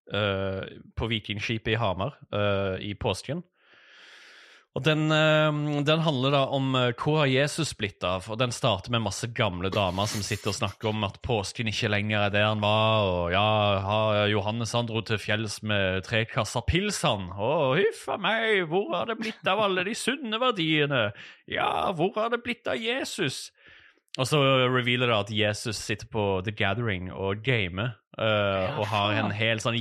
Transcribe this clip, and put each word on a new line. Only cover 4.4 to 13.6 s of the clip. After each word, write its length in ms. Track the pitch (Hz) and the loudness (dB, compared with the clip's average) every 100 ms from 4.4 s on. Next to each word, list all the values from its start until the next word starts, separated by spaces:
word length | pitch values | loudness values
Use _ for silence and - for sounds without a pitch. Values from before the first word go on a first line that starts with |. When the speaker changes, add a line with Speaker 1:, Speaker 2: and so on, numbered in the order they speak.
| - - _ | -20 -20 _
Speaker 1:
Og 100 | 123 143 | -2 2
den, 260 | 151 156 | 2 4
eh, 720 | 156 156 156 156 147 147 147 | 4 6 6 4 2 -2 0
den 160 | 143 160 | 2 2
handler 320 | 160 131 131 | 2 2 2
da 140 | 143 135 | 2 2
om, 280 | 135 135 131 | 0 0 2
eh, 180 | 123 | 2
hvor 240 | 117 151 156 | 0 0 2
har 60 | 139 | 4
Jesus 460 | 131 147 - 151 | 4 2 0 -4
blitt 320 | - 104 - 90 | -2 -6 -2 -2
av? 240 | 92 98 | -2 -4
Og 60 | 110 | -2
den 120 | 123 | -2
starter 380 | - 123 95 - | 0 0 0 0
med 120 | 117 | -2
masse 260 | 104 - 120 | -2 -4 -6
gamle 360 | 117 107 87 95 | -2 -2 0 -2
damer 380 | 107 95 92 107 | 0 0 0 -2
som 140 | 110 | -2
sitter 260 | 95 104 110 | -4 -4 -4
og 80 | 98 | -4
snakker 320 | 101 - 110 | -4 -4 -4
om 140 | 107 | -2
at 180 | 101 - | -2 -4
påsken 460 | - 113 98 - 113 | -2 -2 -2 -6 -4
ikke 220 | 104 107 | -2 0
lenger 380 | 104 107 107 101 | 0 0 0 2
er 20 | |
det 120 | 104 107 | 2 2
han 160 | 107 | 2
var, 420 | 104 107 110 110 | 2 4 4 4
og 280 | 101 87 85 | 2 2 0
ja, 460 | 92 107 107 | 2 2 4